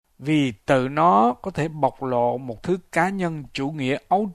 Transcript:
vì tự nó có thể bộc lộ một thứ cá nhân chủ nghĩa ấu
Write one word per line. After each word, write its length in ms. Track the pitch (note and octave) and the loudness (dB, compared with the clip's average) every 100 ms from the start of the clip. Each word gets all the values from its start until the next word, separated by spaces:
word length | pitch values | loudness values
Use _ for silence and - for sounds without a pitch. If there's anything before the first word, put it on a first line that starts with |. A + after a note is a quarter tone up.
| _ - | _ -10
vì 320 | C3+ D#3 C3+ | -2 0 0
tự 360 | G#2+ - C3+ C3 | -2 0 2 2
nó 460 | D3 E3+ G3 A#3 | 2 4 6 4
có 180 | B3 F#3+ | 0 -6
thể 160 | D#3+ D#3+ | -4 -4
bộc 360 | D#3 C3+ - | -2 -2 -2
lộ 340 | C3 A#2+ A#2+ B2 | -2 0 0 -2
một 260 | C3 A2 | -8 -8
thứ 140 | - F#3 - | -4 -4 -2
cá 180 | E3 F3+ | -2 0
nhân 340 | G3 F3 D#3 C#3+ | -2 -4 -4 -8
chủ 160 | - C#3 | -6 -6
nghĩa 260 | D#3 B2+ C#3+ - | -4 -2 -4 0
ấu 240 | F#3 G#3+ | 0 0